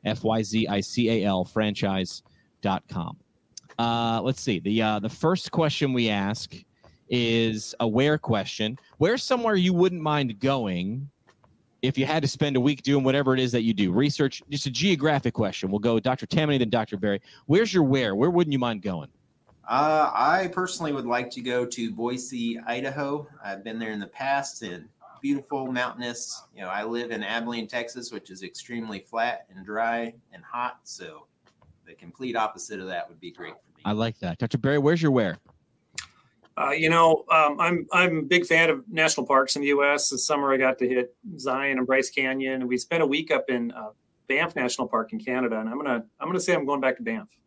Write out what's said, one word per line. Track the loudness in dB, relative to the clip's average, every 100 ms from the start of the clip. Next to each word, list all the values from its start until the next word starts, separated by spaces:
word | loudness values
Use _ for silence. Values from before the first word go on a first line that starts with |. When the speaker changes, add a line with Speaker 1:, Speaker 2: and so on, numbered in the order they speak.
Speaker 1:
F | -4 -2
Y | 0 0
Z | 0 0 0
I | 0
C | -2 0 2
A | 2 2
L, | 0 -2
franchise | 0 -2 0 -2 -2 -4 -8 _ _ _ _
dot | -4 -4 _
com. | -8 -8 -10 _ _ _ -20 _ -4
Uh, | -2 0 0 0
let's | -2 -4
see. | -2 -2
The, | 0 0
uh, | 2 0
the | -4
first | -2 0 0 -2
question | 0 0 0 0
we | 0 0
ask | 0 -2 -4 -8 -16 _ _ _ _ _
is | -2 2 2 2 -2 -8 -2
a | 0
where | 4 4 2
question. | 0 -2 -2 -2 -4 -4 _ _
Where's | 2 2
somewhere | 0 0 2 2
you | 4
wouldn't | 4 4 2
mind | 0 2 0 0
going | 0 0 0 -2 -2 -4 -8 _ _ _ _ _ _ _
if | -2 0
you | 0
had | 2
to | 0
spend | 0 0 2
a |
week | 2 0
doing | 2 2
whatever | 4 2 2
it | 2
is | 2
that | 2
you | 0
do? | 2 2
Research, | 2 2 2 -2 -2 -10
just | -6 -4
a |
geographic | -2 0 2 2 2 0
question. | 0 -2 -2 -2
We'll | 0
go | 2 2
Doctor | 2 -2 0
Tammany, | 0 2 2
then | 2
Doctor | 0 -2 -2
Berry. | -2 -2 _ -20 2
Where's | 4 4
your | 4
where? | 4 4 2 2
Where | 4
wouldn't | 4 2
you | 2
mind | 0 -2
going? | -4 -6 -8 _ _ _ _ _ -2
Speaker 2:
Uh, | 2 4 4 2
I | 2 2 2 0
personally | -2 -4 -4 -4
would | -4 -2
like | -2 -2
to | -8
go | -2 -2 -2
to | -4 -6
Boise, | -4 -4 -4 -6 -4 -4 -4
Idaho. | -6 -6 -6 -4 -4 -6 -8 -14
I've | -10 -10
been | -10 -8
there | -6
in | -8
the | -10
past | -8 -2 -2 -2 -10
and | -12 -12 -16 _ -20 -10
beautiful, | -4 -4 -4 -6 -4
mountainous. | -2 -4 -4 -8 -8 -10 -12 -16 -14
You |
know, | -8
I | -6
live | -4 -6 -6
in | -6
Abilene, | -4 -4 -4 -6 -6
Texas, | -8 -8 -10 -12
which | -12 -14
is | -16
extremely | -14 -16 -12 -10 -8 -12
flat | -8 -4 -4 -4 -12
and | -20 -10
dry | -4 -2 -2 -6 -12 _
and | -20
hot. | -12 -8 -8 -8
So | -18 -16 -16 -18 _ _ _ _ _ _ -20
the | -20
complete | -20 -12 -6 -2
opposite | -4 -4 -12 -10
of | -8
that | -8 -8
would | -14
be | -18
great | -14 -16 -16
for | _ _
me. |
Speaker 1:
I | -6
like | -2 -4 -4
that. | -8 -4
Doctor | -4 -2
Berry, | 0 2
where's | 4 4
your | 4
where? | 2 2 -4 _ _ _ _ _ -14 -14 _ _ _ _ -4
Speaker 3:
Uh, | -2
you | 2 4
know, | 8 8 6 6
um, | 6 6 4
I'm, | 2 2 2
I'm | 4 4 2
a |
big | 2 2 4
fan | 4 4
of | 2 -2
national | 0 2 2 4
parks | 4 4 0
in |
the | 2
U | 4
S. | 4 4 0
This | 0 0
summer, | 2 2
I | 4
got | 4 2
to | 2
hit | 2 0 _ -16 -8
Zion | -4 -2 0 -2
and | 2
Bryce | 2 0
Canyon, | -2 -2 -2 -2 -4
and | -2
we | -2
spent | -2 0
a | 2
week | 0 0
up | -2 0
in, | -2 -2
uh, | -6 -14 -16 _ _ _
Banff | -2 -2 -2
National | -2 -2 -2
Park | -2 -2
in | -6
Canada. | -4 -2 0 -2
And | -4
I'm | -4
gonna, | -2 -4 -4 _
I'm | -4
gonna | -2
say | 0
I'm | 0 0
going | 0
back | 0 0
to |
Banff. | -4 -6 -8 -20